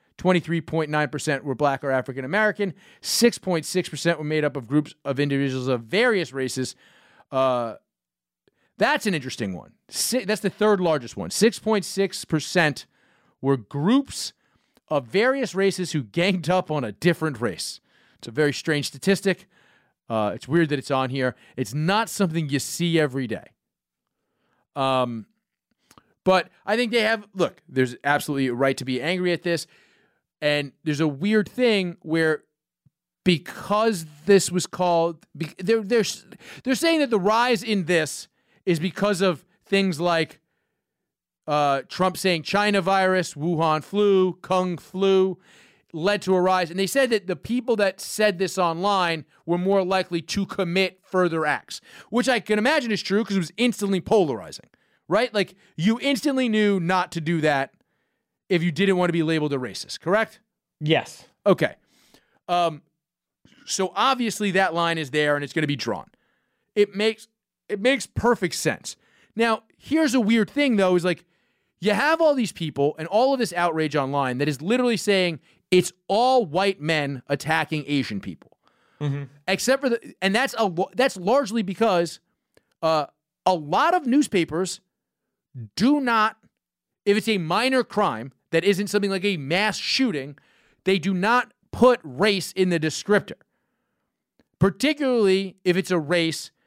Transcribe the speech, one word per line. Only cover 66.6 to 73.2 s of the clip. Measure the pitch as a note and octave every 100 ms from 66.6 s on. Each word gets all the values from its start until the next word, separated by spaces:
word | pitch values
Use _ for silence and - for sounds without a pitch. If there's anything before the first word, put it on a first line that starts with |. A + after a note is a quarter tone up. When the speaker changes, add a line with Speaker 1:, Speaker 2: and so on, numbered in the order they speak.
| _ -
Speaker 1:
It | G#3 G3
makes, | A3 A3 - _ _ _ -
it | G3+
makes | A3+ C4+ -
perfect | - A3+ A#3+ F3+ -
sense. | D#3 G#2 - - _ _ _ -
Now, | A#3 A3 - _
here's | - D#4 D#4
a | B3+
weird | G#3 A3+ G#3
thing, | - C#4+ A3
though, | F#3 F3+
is, | F3
like, | E3+ _ _ _ _ _ _
you | F#3+
have | G3+ C#4+ E4
all | D#4+ C#4
these | G#3+
people | - D#3+ C#3+ C#3+ D#3
and | D#3+
all | G3+